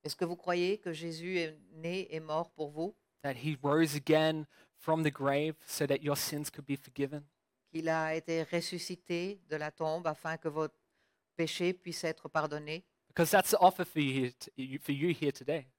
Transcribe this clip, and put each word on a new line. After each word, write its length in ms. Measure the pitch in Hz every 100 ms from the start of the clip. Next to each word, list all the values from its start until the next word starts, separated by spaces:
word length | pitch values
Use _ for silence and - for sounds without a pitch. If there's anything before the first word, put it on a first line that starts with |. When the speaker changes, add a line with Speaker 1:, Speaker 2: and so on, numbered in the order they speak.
Speaker 1:
Est-ce 120 | 151 -
que 100 | 175
vous 100 | 175
croyez 420 | 180 175 180 208
que 120 | 180
Jésus 460 | 156 170 160 175 185
est 200 | 160 156 -
né 340 | 160 165 185 185
et 60 | 160
mort 320 | 156 156 170
pour 180 | - 147
vous ? 260 | 147 180 - _ _
Speaker 2:
That 140 | 139 123
he 220 | 143 143
rose 340 | 143 151 160 147
again 500 | 135 156 156 156 147 _ _ _
from 260 | - 160
the 80 | 156
grave 440 | 139 139 143 156 151 -
so 200 | - 143
that 160 | 139
your 160 | 147 143
sins 320 | - 147 147
could 160 | - 139
be 100 | 139
forgiven? 480 | - - 139 147 143 _ _ _ _
Speaker 1:
Qu'il 160 | 165 160
a 280 | 160 160 160
été 280 | 160 165
ressuscité 960 | 156 170 170 175 - 180 - 175 185 202 _
de 80 | 151
la 160 | 151
tombe 360 | - 160 165 170
afin 300 | 151 160 160
que 120 | 165
vos 180 | 151 156 _ _ _ _ _ _ -
péchés 360 | 165 - 175
puissent 300 | 180 175 165
être 240 | 165 160 -
pardonnés ? 560 | 160 151 147 147 160 _ _ _
Speaker 2:
Because 220 | - 165
that's 220 | 202 -
the 60 | 214
offer 260 | 180 185 175
for 140 | 156
you 120 | 139
here 200 | 131 123
t-, 200 | - - -
you, 220 | 131 135
for 140 | -
you 160 | 143 170
here 220 | 151 147
today. 360 | - 135 156 131